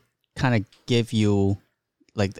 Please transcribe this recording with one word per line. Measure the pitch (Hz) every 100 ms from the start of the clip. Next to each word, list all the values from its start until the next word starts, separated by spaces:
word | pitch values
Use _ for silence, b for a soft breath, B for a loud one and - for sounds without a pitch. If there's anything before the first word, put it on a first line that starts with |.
| _ _ _ -
kinda | 131 117 - _ -
give | 120 113
you, | 110 107 101 98 101 _ _ _ _ _
like, | 113 98 -